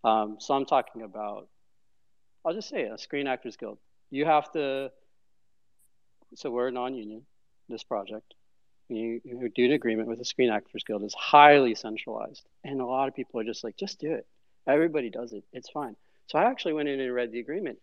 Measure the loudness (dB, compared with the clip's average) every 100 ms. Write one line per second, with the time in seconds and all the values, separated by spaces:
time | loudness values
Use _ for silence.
0 | 4 2 0 -6 -2 -2 2 0 0 -12
1 | -14 -10 -10 -10 -16 _ _ _ _ _
2 | _ _ _ _ -6 -6 -6 -6 -6 -8
3 | -8 -6 -4 -4 -8 -12 -12 -14 _ _
4 | _ -2 4 2 2 -4 -4 -4 -8 _
5 | _ _ _ _ _ _ _ _ _ _
6 | _ _ _ -10 -6 -2 -2 -2 -6 -6
7 | -10 -14 -18 _ _ _ -14 -14 -6 -6
8 | -6 -12 _ -20 _ _ _ _ _ -6
9 | -4 -6 -8 -8 -6 2 4 4 2 -2
10 | -2 -6 -6 0 2 2 -4 -14 -8 -6
11 | -6 -6 6 10 12 10 6 0 -6 -10
12 | -8 -8 -10 -14 _ _ -8 -6 -2 0
13 | -2 -4 -8 -6 -6 -6 -10 -8 -10 -6
14 | -6 -6 -8 _ _ _ 2 4 4 0
15 | -4 -6 -10 -12 -14 -16 -12 -10 -10 -12
16 | _ _ -4 2 2 2 -4 -2 -2 -2
17 | -2 -2 -4 -6 -6 -6 -6 -10